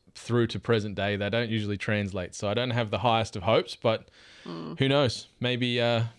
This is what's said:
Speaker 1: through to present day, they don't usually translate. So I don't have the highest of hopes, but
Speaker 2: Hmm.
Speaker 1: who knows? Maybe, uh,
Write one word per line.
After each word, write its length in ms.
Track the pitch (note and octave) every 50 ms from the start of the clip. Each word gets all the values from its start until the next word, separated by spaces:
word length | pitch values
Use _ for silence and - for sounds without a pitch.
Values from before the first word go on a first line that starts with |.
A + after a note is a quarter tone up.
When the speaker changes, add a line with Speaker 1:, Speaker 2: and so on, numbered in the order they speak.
| _ _ -
Speaker 1:
through 320 | - - - A#2 A#2+ A#2 A#2
to 120 | - G#2
present 360 | - - A#2 A2 G2+ G#2+ G2
day, 220 | F#2+ G2 G2+ G#2 G2
they 120 | G2+ G2+
don't 200 | G2 A#2 A#2+ A2+
usually 280 | A2 A2 G#2+ G2+ G#2 F#2+
translate. 560 | - - G#2+ G#2 G2+ G2 F#2 F#2+ F2+ E2+ -
So 140 | - - G2+
I 60 | G#2
don't 160 | A#2+ B2 C3
have 200 | A#2 B2 A#2 G2+
the 80 | G#2+ G2+
highest 360 | G2+ B2 A2+ A2+ A2 - -
of 80 | G#2+ F#2
hopes, 320 | A2 A2+ - - - -
but 340 | - - A#2+ A2 - - _ - - - - - - -
Speaker 2:
Hmm. 300 | - F3 E3 E3+ E3+ E3 E3
Speaker 1:
who 80 | C#3 C3+
knows? 400 | C#3 C#3+ C#3+ B2 - - - - _ -
Maybe, 400 | B2 B2 B2+ A#2+ B2 B2 A#2+ A#2+
uh, 220 | A#2 A#2+ A#2 A2+ A#2 A2+ -